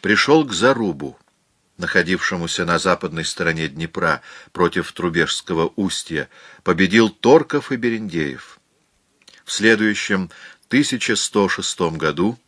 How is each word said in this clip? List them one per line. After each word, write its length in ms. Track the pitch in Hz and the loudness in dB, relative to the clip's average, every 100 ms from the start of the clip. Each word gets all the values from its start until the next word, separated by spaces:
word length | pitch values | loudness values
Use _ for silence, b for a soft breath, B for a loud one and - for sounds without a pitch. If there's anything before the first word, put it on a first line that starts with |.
Пришёл 420 | 95 104 - 156 | 2 2 6 4
к 80 | 147 | 4
Зарубу, 640 | 90 117 131 107 73 69 - _ _ _ _ _ _ | 2 2 2 0 -4 -10 -14 _ _ _ _ _ _
находившемуся 880 | 87 - 85 92 - 92 85 - 87 | -2 0 2 0 -2 -4 -4 -4 0
на 120 | 85 | 0
западной 460 | 92 87 90 82 | 2 0 -2 -6
стороне 460 | 80 - 85 80 80 | -8 -4 -4 -2 -6
Днепра, 520 | 69 80 - 82 76 B B B | -6 -8 -4 -2 -2 B B B
против 400 | - 85 90 82 | -2 0 0 -6
Трубежского 800 | - 87 82 78 - - 85 82 - | -4 -4 0 -2 -2 -4 -2 -2 -2
устья, 500 | 98 - - 78 65 B B B | -4 -4 -8 -8 -8 B B B
победил 460 | - 85 95 104 113 | -2 2 4 4 2
торков 640 | - 117 147 147 147 - | 2 6 6 6 -4 -4
и 60 | 131 | -4
берендеев. 800 | 120 113 110 82 76 65 - - _ _ _ _ _ _ _ b - | -2 -4 -6 -4 -4 -6 -16 -20 _ _ _ _ _ _ _ b -10
В 60 | |
следующем, 760 | - 107 110 110 104 - 98 90 B B B _ | 0 4 4 2 0 -2 -2 -2 B B B _
тысяча 480 | 123 147 123 - 110 | 0 0 -2 -2 -2
сто 320 | - 107 98 | 0 0 0
шестом 500 | - 95 - 87 80 | 0 -6 -2 -2 0
году 400 | 78 76 95 123 | -2 0 -2 -2